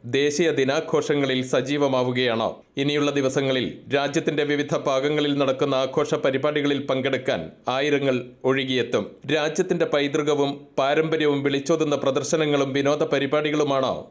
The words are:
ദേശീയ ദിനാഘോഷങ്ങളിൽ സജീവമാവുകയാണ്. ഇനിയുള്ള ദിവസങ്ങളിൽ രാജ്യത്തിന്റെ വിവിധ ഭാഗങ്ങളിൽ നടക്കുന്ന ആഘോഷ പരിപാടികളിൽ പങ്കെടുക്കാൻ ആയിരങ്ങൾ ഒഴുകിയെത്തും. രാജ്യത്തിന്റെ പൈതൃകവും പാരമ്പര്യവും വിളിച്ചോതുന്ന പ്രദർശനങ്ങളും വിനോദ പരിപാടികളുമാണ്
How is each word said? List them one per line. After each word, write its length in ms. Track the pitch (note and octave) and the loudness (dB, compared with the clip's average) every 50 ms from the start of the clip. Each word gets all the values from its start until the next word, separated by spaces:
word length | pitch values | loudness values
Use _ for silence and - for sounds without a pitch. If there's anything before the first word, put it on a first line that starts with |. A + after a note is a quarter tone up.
| - A#2+ A#2+ | -8 -2 0
ദേശീയ 320 | C3+ C#3+ D3 D3 - F3 D#3+ C#3+ C3+ | 0 0 2 2 2 2 2 2 2
ദിനാഘോഷങ്ങളിൽ 800 | C3 B2+ C#3 D#3+ D#3+ - - D3+ D3 - D3+ C#3+ C#3 C3 C3 B2+ B2+ B2+ | 2 2 0 0 -2 0 0 0 2 2 0 0 2 0 0 -2 -2 0
സജീവമാവുകയാണ്. 960 | - C3 B2+ C3+ C#3+ D3 C#3+ C#3 C3 B2+ B2+ B2+ B2+ B2 B2+ B2 A2+ A2+ A2+ F#2+ - - - _ _ C#3 | 0 0 0 0 0 0 2 2 2 2 0 0 0 0 0 0 0 0 -2 -2 -4 -8 -20 _ _ -2
ഇനിയുള്ള 280 | C#3 C#3+ D3 D3 D3 C#3+ C#3 C#3+ | -2 0 2 2 0 0 0 0
ദിവസങ്ങളിൽ 480 | C3+ C3 - D#3 C3+ C3+ C3 B2+ A#2 D3 - - - A2+ A#2+ | 0 0 0 0 0 2 0 0 -2 -4 -6 -10 -6 -2 0
രാജ്യത്തിന്റെ 500 | C#3 C#3+ C#3+ C#3 D#3+ D3 D#3+ D#3 D3 D3 C#3+ | 0 0 0 -2 0 -2 0 -2 0 0 0
വിവിധ 240 | D3 C#3+ C#3+ C#3+ E3+ C#3+ C3 | 0 0 0 -2 -2 -2 0
ഭാഗങ്ങളിൽ 460 | D3 C3+ C3 C3+ D3 D3+ D3+ D3 D3 C#3+ C#3+ | 0 -2 0 0 0 0 0 0 0 2 0
നടക്കുന്ന 340 | C#3+ C3+ C3 C3+ D3 C#3 C3+ C3 C3+ | 0 0 2 0 0 0 2 0 0
ആഘോഷ 300 | C3 - D#3+ D3 - D#3+ D3 D#3 | 0 0 -2 0 0 -2 0 0
പരിപാടികളിൽ 560 | C#3+ C3 C3+ C3+ D3+ D3 D3+ D3 C#3+ C#3+ C3+ - - | 0 0 0 -2 0 0 0 0 0 0 -2 -2 -2
പങ്കെടുക്കാൻ 520 | C3+ C3 B2+ C#3 C3+ B2 - - B2 F#2 D#2+ E2 - - _ - B2+ | -2 -2 0 -2 -2 -2 -2 -2 -2 -2 -4 -10 -14 -10 _ -4 -2
ആയിരങ്ങൾ 420 | C3 C#3+ D3+ C#3+ C#3+ C#3+ C#3 C3 B2 A#2+ - - _ - C3 | 0 0 2 0 2 2 0 0 -2 -4 -8 -16 _ 0 0
ഒഴുകിയെത്തും. 560 | C3+ C3+ C3+ C3 C3 B2 A2+ - - A2 G2+ - - - - B2+ D3 | 0 0 0 0 0 0 0 0 0 -2 -2 -4 -12 -14 -4 -2 0
രാജ്യത്തിന്റെ 520 | D#3 D3 D#3+ D#3 - F3+ F#3 F3+ E3 E3 D#3 | 0 0 0 0 -2 -2 -2 0 0 0 0
പൈതൃകവും 580 | - D3 C#3+ C#3+ C#3 D#3 D3 D3 D3 C#3 C#3+ C#3+ C#3+ C#3+ - - - - | 0 0 0 0 0 0 0 0 2 2 0 -2 -2 -8 -14 -8 -2 -2
പാരമ്പര്യവും 600 | C3+ C3+ D3 D#3 D#3 D#3+ D#3 D3+ D3+ D3 C#3+ C#3 C#3 | 0 2 2 2 2 0 0 2 2 2 2 2 0
വിളിച്ചോതുന്ന 500 | C#3+ C#3 C#3 C#3 - E3 D#3 D#3+ D3 C#3+ C#3 - | 0 -2 -2 0 0 0 0 2 0 0 0 0
പ്രദർശനങ്ങളും 680 | C3+ C3 D3 C3+ - E3+ D#3 D#3 D3+ D3 C#3+ C#3 C3+ C3 C#3+ | 0 0 0 -2 0 0 0 2 2 2 2 0 0 0 0
വിനോദ 240 | C3+ C#3+ D3 D3 D#3+ - | 2 2 2 0 0 0
പരിപാടികളുമാണ് 800 | D3 C#3 C#3 C3+ D3 D3+ D3+ D#3 C#3+ D3+ D3+ C#3+ C#3 C3+ C3 A#2+ F2+ D#2 - - | 0 0 0 0 0 0 0 0 0 0 0 0 0 0 0 0 -2 -4 -8 -14